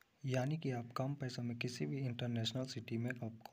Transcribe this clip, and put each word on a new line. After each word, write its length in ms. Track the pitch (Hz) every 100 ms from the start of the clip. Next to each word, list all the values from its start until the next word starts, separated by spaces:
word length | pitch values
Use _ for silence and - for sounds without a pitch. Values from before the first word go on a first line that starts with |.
| - _
यानी 320 | 135 127 131 156
कि 140 | 143
आप 220 | 123 117
कम 220 | 117 131
पैसों 280 | 143 131 127
में 160 | 120 117
किसी 280 | 123 - 151
भी 120 | 143
international 680 | 135 120 123 117 113 131 127
city 320 | - 110 113
में 120 | 120
आप 280 | 120 113 113 -